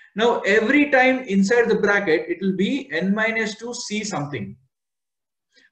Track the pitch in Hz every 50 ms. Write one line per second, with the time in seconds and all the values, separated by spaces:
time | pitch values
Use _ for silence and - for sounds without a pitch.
0 | - _ _ 196 233 240 - - - 190 208 220 220 247 285 294 285 294 277 254
1 | 254 262 262 254 - - 196 196 196 - 240 240 226 233 208 - 208 202 202 196
2 | 196 165 156 170 - - 175 170 196 190 180 170 202 240 269 269 - - 151 165
3 | 185 196 202 214 214 226 226 226 214 - 202 - 226 240 233 - - - 208 214
4 | 208 202 185 147 143 143 143 110 98 98 98 - _ _ _ _ _ _ _ _
5 | _ _ _ _ _ _ _ _ _ _ _ _ _ _